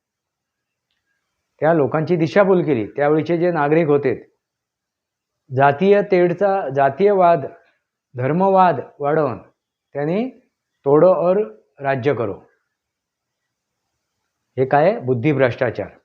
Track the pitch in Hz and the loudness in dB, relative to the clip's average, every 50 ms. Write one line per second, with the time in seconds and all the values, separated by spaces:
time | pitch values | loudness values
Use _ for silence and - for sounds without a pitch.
0 | _ _ _ _ _ _ _ _ _ _ _ _ _ _ _ _ _ _ _ _ | _ _ _ _ _ _ _ _ _ _ _ _ _ _ _ _ _ _ _ _
1 | _ _ _ _ _ _ _ _ _ _ _ - 143 151 170 160 139 120 117 156 | _ _ _ _ _ _ _ _ _ _ _ -4 0 0 2 2 0 0 -2 -4
2 | 156 135 180 165 165 156 - 202 202 185 196 180 156 147 147 113 104 101 - - | -2 -2 -2 -2 -2 0 2 2 2 2 2 0 0 0 -2 -2 -4 -6 -6 -4
3 | 143 147 151 160 147 151 170 165 170 180 170 156 143 147 156 165 170 147 147 143 | -2 0 0 0 -2 -2 -2 -2 -2 -2 -2 -2 0 0 2 2 2 2 0 0
4 | 143 131 107 90 - _ _ _ _ _ _ _ _ _ _ _ _ _ _ _ | 0 -2 -4 -6 -8 _ _ _ _ _ _ _ _ _ _ _ _ _ _ _
5 | _ _ _ _ _ _ _ _ _ - 131 127 139 143 139 143 185 196 202 202 | _ _ _ _ _ _ _ _ _ -8 0 2 2 2 2 2 2 4 4 2
6 | 202 202 190 180 175 175 170 175 202 196 190 196 180 135 135 139 139 139 135 - | 2 2 2 2 2 2 0 0 -2 -2 -2 -2 -4 -4 -2 0 0 0 0 0
7 | 196 208 208 190 180 170 170 160 131 - - - _ _ _ _ _ _ _ _ | 0 2 2 4 4 4 2 2 -2 -8 -14 -18 _ _ _ _ _ _ _ _
8 | _ _ - 120 123 131 151 175 190 196 190 190 185 180 160 120 - - _ - | _ _ -10 -6 -4 -2 0 0 0 2 4 4 4 2 2 -2 -6 -12 _ -8
9 | 143 139 156 160 151 131 113 98 - _ _ _ _ _ _ _ _ _ - 139 | -4 -2 -2 0 -2 -2 -4 -8 -14 _ _ _ _ _ _ _ _ _ -10 -8
10 | 147 156 175 208 240 262 - _ _ _ _ _ _ _ _ _ - 139 143 156 | -6 -4 -4 -4 -6 -8 -10 _ _ _ _ _ _ _ _ _ -2 2 4 4
11 | 165 185 185 147 165 175 190 208 214 214 - - _ _ _ - 143 139 135 131 | 4 4 4 2 0 0 0 -2 -2 -6 -10 -20 _ _ _ -10 -6 -4 -4 -2
12 | 113 143 139 110 117 101 92 - - _ _ _ _ _ _ _ _ _ _ _ | -2 -2 -2 -2 -4 -6 -8 -10 -16 _ _ _ _ _ _ _ _ _ _ _
13 | _ _ _ _ _ _ _ _ _ _ _ _ _ _ _ _ _ _ _ _ | _ _ _ _ _ _ _ _ _ _ _ _ _ _ _ _ _ _ _ _
14 | _ _ _ _ _ _ _ _ _ _ - 127 131 131 143 143 156 180 226 240 | _ _ _ _ _ _ _ _ _ _ -6 -4 -2 0 2 2 2 2 0 -2
15 | 127 123 131 117 113 156 147 131 135 123 117 - 131 120 - - 95 87 - _ | -2 -4 -4 -2 -2 -2 0 2 0 0 0 -2 -4 -4 -4 -6 -10 -12 -14 _
16 | _ | _